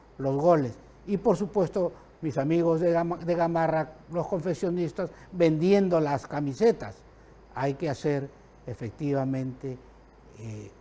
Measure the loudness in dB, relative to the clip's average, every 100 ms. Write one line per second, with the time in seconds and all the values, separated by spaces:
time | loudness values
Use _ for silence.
0 | -20 -6 -2 2 4 4 2 -6 -16 -16
1 | -6 -2 2 0 0 0 0 0 -2 -4
2 | -18 -10 -6 -2 0 2 2 2 2 2
3 | 0 -2 -2 0 0 2 0 0 -2 -8
4 | -8 -6 -2 -2 -2 -2 -2 -2 -2 -4
5 | -8 -10 -10 2 2 4 4 4 6 4
6 | 2 0 -4 -4 -4 2 2 2 -4 -14
7 | -20 -20 -20 -20 -14 -4 -4 -2 -4 -2
8 | -2 -2 -4 -12 -20 -18 -14 -10 -10 -6
9 | -2 0 0 -2 -4 -8 -12 -12 -16 -20
10 | -20 -20 -20 -16 -12 -12 -14 -16